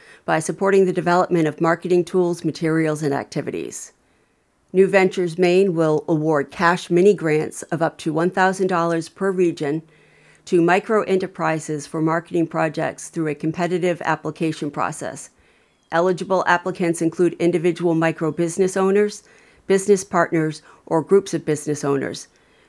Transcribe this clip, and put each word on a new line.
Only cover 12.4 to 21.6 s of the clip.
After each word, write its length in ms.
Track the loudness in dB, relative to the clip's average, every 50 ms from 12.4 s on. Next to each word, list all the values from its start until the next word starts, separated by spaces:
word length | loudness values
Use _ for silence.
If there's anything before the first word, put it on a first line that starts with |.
| -2 -2
projects 600 | -2 -2 -2 -2 -2 -4 -4 -4 -6 -8 -14 -10
through 180 | -6 -6 -4 -4
a 80 | -4
competitive 640 | -4 -4 -6 -4 -4 -4 -2 -2 -2 -2 -2 -2 -2 -4
application 680 | -4 -4 -4 -4 -8 -6 -4 -4 -4 -4 -4 -8 -8
process. 580 | -4 -4 -4 -4 -6 -8 -10 -10 -12 -12 -16 -20 _ _ _ _ _ _ _ _ _ _ _ _
Eligible 540 | 0 0 2 2 0 -2 -2 -2 -2 0 2 2
applicants 540 | 0 0 0 -4 -4 -2 -2 -2 0 0
include 320 | -2 -2 0 2 0 0 2
individual 640 | 0 0 0 0 2 0 0 -2 0 0 0 2
micro 360 | 2 2 0 0 -2 -4 -4
business 460 | -2 -2 -2 -2 0 0 -2 0 0 0
owners, 460 | 2 2 2 2 2 0 -2 -8 -16 _ _ _ _ _ _ _ _ 0
business 380 | 0 2 4 4 4 2 2
partners, 560 | 0 0 0 2 2 2 0 0 0 -4 -8 -14 -20 -20 _ _
or 160 | -2 -2 -2
groups 320 | 2 4 4 4 4 2 -4
of 100 | -4 -2
business 400 | -4 -4 -4